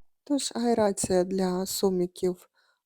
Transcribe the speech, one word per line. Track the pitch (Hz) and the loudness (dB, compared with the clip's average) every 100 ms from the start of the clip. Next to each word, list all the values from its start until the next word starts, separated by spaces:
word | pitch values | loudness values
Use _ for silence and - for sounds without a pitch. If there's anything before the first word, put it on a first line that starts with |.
| - _ | -20 _
Тож | - 277 - | -4 -4 -2
аерація | 233 240 226 208 196 - 185 | -2 0 2 2 0 0 2
для | 185 190 185 180 185 | 2 0 0 -2 -4
сомиків | - 196 185 180 - 185 180 - _ _ _ | 0 0 2 -2 -2 -4 -4 -12 _ _ _